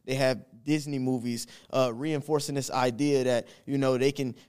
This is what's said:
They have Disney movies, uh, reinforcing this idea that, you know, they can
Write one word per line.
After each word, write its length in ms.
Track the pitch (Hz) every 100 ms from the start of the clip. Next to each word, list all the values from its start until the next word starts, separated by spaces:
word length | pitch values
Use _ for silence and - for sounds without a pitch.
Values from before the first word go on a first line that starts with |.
| -
They 100 | 131
have 280 | 131 110 - -
Disney 360 | 143 151 147 135
movies, 480 | 127 127 120 117 - - -
uh, 200 | 131 127
reinforcing 600 | 117 156 147 143 151 143 139
this 160 | 131
idea 520 | 131 127 117 147 135 123
that, 220 | 120 - - -
you 120 | 139
know, 180 | 135 127
they 140 | 139
can 240 | 143 131 -